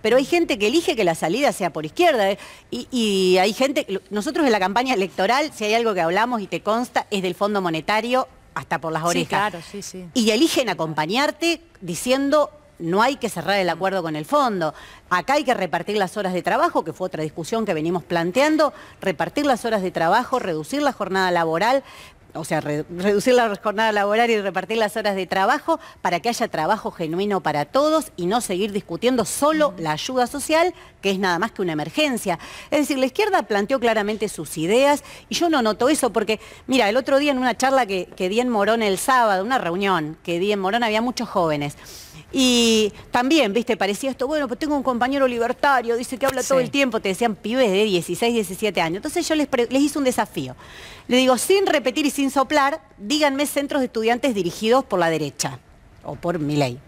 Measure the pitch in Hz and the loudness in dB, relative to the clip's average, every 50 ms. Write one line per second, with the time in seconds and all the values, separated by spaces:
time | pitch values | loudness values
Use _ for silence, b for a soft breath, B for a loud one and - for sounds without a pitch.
0 | - 220 233 262 277 - 349 349 339 349 294 208 208 214 254 339 330 - 311 220 | 2 4 2 2 2 2 2 0 2 0 0 0 0 2 2 2 0 0 0 2
1 | 208 170 165 - 190 160 180 254 294 247 185 - 190 165 - 160 151 156 - - | 2 0 0 0 -2 -2 0 2 2 0 0 0 -4 -4 -4 -4 -8 -8 0 2
2 | 349 339 294 226 196 196 202 190 B B B B B _ - 240 - - - 247 | 2 4 4 4 2 0 0 -4 B B B B B _ -12 -12 -10 -4 -2 0
3 | 226 214 196 190 185 185 180 185 185 214 208 - 262 285 269 311 - - 190 190 | 0 2 2 2 4 4 4 4 4 2 2 0 0 0 0 -2 -4 -4 -6 -8
4 | - - 196 214 196 311 277 349 311 262 220 208 185 185 202 233 254 262 254 190 | -8 -6 -6 -4 -4 -2 -2 0 2 2 2 2 2 0 0 0 0 0 0 0
5 | 196 170 - - 185 202 240 277 311 285 - - 214 208 220 233 233 226 202 185 | -2 -2 -2 -2 0 2 2 0 0 -4 -4 -6 -2 0 0 2 2 0 0 0
6 | 165 165 180 202 220 247 247 226 196 - - 165 - 202 214 233 247 - - 262 | 0 2 2 2 0 0 -2 -6 -4 -6 -8 -6 -2 -2 -2 -2 -2 -2 -4 -4
7 | - - 208 196 180 185 175 - 202 208 208 202 190 175 160 160 156 - 208 214 | -4 -2 -4 -2 -2 -4 -2 -2 -2 0 0 0 -2 -2 -2 -2 -2 0 0 0
8 | 220 240 247 254 254 - - - _ - _ 151 135 - 175 160 - 160 160 160 | 0 0 0 -2 -2 -4 -10 -20 _ -12 _ -12 -6 -4 -6 -4 -4 -4 -4 -2
9 | 160 170 175 180 165 - 190 190 202 214 185 170 156 - - 202 190 - - 185 | 0 0 0 0 -2 -2 -2 -2 -2 -2 -4 -10 -16 -14 -14 -14 -14 -14 -14 -16
10 | 180 170 - 254 220 220 214 233 320 320 - 330 262 220 180 160 160 160 156 156 | -16 -4 -2 0 2 2 4 4 2 2 2 0 0 0 -2 -2 -4 -4 -2 -2
11 | 156 160 202 254 285 302 294 - 339 339 330 330 - _ _ - 196 165 175 - | -2 0 0 0 0 -2 -2 -2 -2 -2 -2 -2 -6 _ _ -14 -10 -8 -8 -6
12 | - 247 254 269 277 285 294 302 294 294 - - - - _ _ 165 165 180 202 | 0 0 0 0 2 2 2 2 2 0 -4 -20 -20 -20 _ _ -6 -2 2 2
13 | 226 262 285 - - 208 - 180 160 185 202 202 185 175 165 - 185 190 190 190 | 2 2 0 -2 -6 -6 -6 -6 -2 0 0 2 2 0 0 0 -2 -2 -2 -2
14 | 165 165 156 151 156 - 277 294 277 247 208 185 165 156 B B B B B B | -4 -4 -6 -6 -4 0 2 2 2 2 0 -2 -4 -4 B B B B B B
15 | B - 180 180 175 - 277 302 277 254 233 202 190 165 180 170 175 - 208 214 | B -2 -2 -2 0 2 0 2 2 0 0 0 -2 -4 -4 -4 -4 -2 0 0
16 | 190 175 - 214 196 180 180 175 156 170 196 254 320 349 - 285 - 165 151 - | -2 -2 -2 -4 -4 -2 -2 -2 0 0 0 2 0 2 0 -2 -4 -4 -8 -8
17 | 185 180 - 156 156 156 - - 165 - 226 226 220 202 175 156 151 170 185 175 | -8 -6 -4 -6 -6 -6 -6 -10 -8 -4 -4 -2 -2 -2 -2 -2 0 -2 -2 -2
18 | 139 - 175 170 165 175 180 247 285 311 311 311 311 277 B B B B B B | -4 -2 -2 -2 -2 0 2 2 2 2 4 2 2 0 B B B B B B
19 | - 196 175 - 165 175 - 294 294 285 254 - - 233 220 202 185 180 165 170 | -4 -4 -2 -2 -4 -4 -2 -2 0 0 0 0 0 -2 -2 0 -2 -2 -2 0
20 | 165 165 190 233 247 - - 247 233 190 160 156 151 - 262 285 294 277 240 - | 2 2 2 2 0 0 -4 -4 -2 -4 -4 -6 -6 -6 -4 -2 -2 -2 -2 -2
21 | 202 180 190 190 185 185 175 170 165 165 160 165 202 233 269 277 262 B B B | -6 -2 0 0 2 2 2 2 2 0 0 0 2 2 2 0 -2 B B B
22 | B B B _ - - - - 139 - 170 151 143 147 147 147 156 - 175 175 | B B B _ -20 -16 -12 -12 -6 -4 -4 -4 -2 -2 -4 -4 -6 -8 -8 -2
23 | 185 208 202 202 - 254 247 247 233 220 202 - - 220 196 202 226 220 208 208 | 0 0 0 2 4 4 4 4 4 2 -2 -2 -4 -4 0 2 0 2 2 2
24 | 202 202 208 220 240 233 226 208 196 196 170 190 185 180 220 226 214 202 - 226 | 0 2 2 2 2 2 2 0 -2 -2 -4 -4 -4 -2 -2 0 0 -2 -2 -2
25 | 208 208 196 190 185 165 190 190 190 220 277 285 - - 330 302 B B B B | -2 -2 -2 -2 -4 -2 0 0 2 2 2 0 0 -2 -2 -2 B B B B
26 | - 185 175 170 - 233 233 - 247 185 - 160 156 170 214 202 - 220 - - | -2 -2 -2 0 0 -2 -2 0 -4 -4 -2 -2 0 0 0 0 -2 -10 -6 -6
27 | 170 151 165 180 202 208 202 185 151 165 147 147 147 - - 262 294 311 311 320 | -6 -4 -2 -2 -2 0 -2 0 0 0 0 0 -2 0 0 2 2 4 2 0
28 | 269 - - - 175 175 214 247 - - 190 175 208 214 196 208 - - 170 170 | -2 -4 -8 -4 -2 0 0 -2 -2 -2 -2 -2 -2 -2 -4 -6 -6 -6 -8 -2
29 | - 240 262 233 202 - - - 277 294 320 311 302 285 294 - 165 156 151 151 | 0 0 2 2 -2 -2 -2 0 0 2 4 2 2 0 0 -4 -4 -4 -2 -2
30 | - - 254 254 247 240 - 285 - - 311 320 349 370 339 B B B B _ | -4 -4 0 0 0 0 -2 -8 -2 0 2 2 2 2 0 B B B B _
31 | - 196 196 185 202 185 175 165 208 226 - - 196 175 156 151 151 165 - 294 | -2 -2 0 0 0 0 0 0 -2 -4 -4 -4 -4 -2 -2 -4 -6 -4 -2 0
32 | 311 285 247 220 - 202 170 B B B B B B B - 302 285 - 294 262 | 0 0 0 -2 -2 -2 -4 B B B B B B B 0 0 2 2 0 0
33 | 254 269 - - 427 427 392 349 226 - 214 202 208 - 269 254 226 233 220 214 | 0 0 2 0 0 2 2 0 0 0 0 0 0 0 0 0 2 2 2 2
34 | 202 208 220 214 220 202 - - 156 - - 156 156 170 214 247 277 285 294 277 | 0 0 -2 -2 -4 -6 -6 -8 -10 -8 -6 -4 0 2 4 4 6 4 4 2
35 | B B B B B B 220 - 320 349 311 269 233 220 214 - 240 277 311 - | B B B B B B -2 0 0 2 2 2 2 0 0 2 2 2 2 2
36 | - 240 180 226 208 214 220 202 B B B B B - 262 262 220 202 214 262 | 0 0 0 0 0 0 -4 -4 B B B B B 0 2 2 2 4 2 0
37 | 262 - 277 269 294 294 277 254 254 254 226 - 254 269 269 269 240 190 196 185 | 0 2 2 2 2 2 0 0 0 -2 0 0 0 2 2 2 0 0 -2 -6
38 | 175 - - - 190 180 208 226 254 254 233 208 202 208 226 233 220 202 190 170 | -6 -8 -6 -4 -2 0 0 0 0 0 2 2 2 2 2 2 2 0 0 0
39 | - - 262 254 233 214 196 185 190 233 262 240 - 170 170 190 202 196 185 165 | 0 2 4 4 4 4 2 0 0 -2 -2 -2 -2 -2 -2 0 0 2 2 0
40 | 151 151 156 - - 185 170 170 190 208 208 202 190 185 208 240 240 220 214 220 | 0 -4 -10 -10 -6 -6 -2 -2 0 0 0 0 0 0 0 0 0 0 0 0
41 | 233 254 240 - 240 - - 202 170 160 151 147 147 147 - B B B B B | 0 -2 -4 -4 -6 -4 -2 0 0 0 0 -2 -4 -6 -8 B B B B B
42 | B B B 156 B - - 269 262 254 247 240 233 226 226 220 214 202 B B | B B B -20 B -6 0 2 2 4 4 4 4 4 4 4 2 0 B B
43 | B - - 247 247 269 330 311 262 202 196 240 233 - 220 175 196 190 208 - | B -4 -2 -2 2 4 4 4 4 2 0 -2 0 0 -2 0 0 -2 -2 -2
44 | - 262 247 - 254 269 311 302 285 233 240 - 320 285 302 285 247 262 240 226 | -4 -6 -4 -4 -4 -2 -2 -2 -2 -4 -4 -6 -4 -2 -2 -2 0 -2 0 0
45 | 240 254 277 285 269 254 240 233 226 233 247 - - 285 277 247 226 233 233 233 | 0 0 2 2 2 2 2 0 -2 -2 -2 0 2 4 4 2 2 0 -2 -2
46 | 254 - 269 208 269 269 269 254 247 - 277 262 247 233 - 277 277 254 220 220 | -4 -6 -6 -2 -2 -2 -2 -2 -2 2 2 2 2 2 2 2 2 2 0 -2
47 | - 196 185 - 233 233 202 - - 208 233 262 262 208 185 196 214 220 190 175 | -2 -2 -2 0 0 -2 -2 -2 -6 -2 2 2 2 4 4 2 2 2 2 0
48 | 165 - 175 - 240 233 240 226 208 165 190 - 220 208 175 190 170 160 165 202 | 0 -2 -2 0 0 2 2 0 -2 -2 -6 -4 -4 -2 0 0 -2 -2 -2 -6
49 | - 302 - 359 311 - 320 311 294 269 - 247 240 226 247 277 285 294 - 302 | -6 -4 -4 -4 -2 0 0 0 0 0 0 0 0 2 2 2 2 2 0 0
50 | 277 254 - - 214 - - 175 135 127 127 B B B B B B B B B | 0 0 0 0 -2 -2 -4 -8 -8 -8 -12 B B B B B B B B B
51 | B - 240 254 262 254 254 233 - - 381 403 392 381 320 294 214 254 - 311 | B 2 4 4 6 6 4 2 4 2 4 4 4 2 0 0 0 0 -2 0
52 | 294 285 - - 277 269 - 285 269 269 302 294 269 277 302 320 - - - - | -2 0 0 0 -2 0 2 0 0 2 2 2 2 2 0 -4 -10 -20 -20 -16
53 | 196 208 285 302 302 285 269 269 294 277 - 285 285 - - 294 254 - - 226 | -6 -2 0 2 2 2 2 0 -2 -2 -2 -4 -4 -2 -2 -2 -2 -2 -2 -2
54 | 220 226 240 240 - 277 233 202 175 175 - - 208 220 240 269 269 - 208 180 | 0 0 0 2 0 0 0 0 -2 -2 -4 -2 2 4 4 2 2 0 0 0
55 | 170 165 160 156 151 139 - - - 143 131 127 _ - - - - - - - | 2 2 0 -2 -4 -6 -6 -6 -6 -6 -6 -10 _ -20 -20 -20 -20 -20 -20 -16
56 | - - 151 - - 175 175 170 151 143 151 147 143 127 120 143 - | -14 -14 -12 -6 -4 -4 -2 -2 -2 -2 0 0 0 0 -2 -10 -16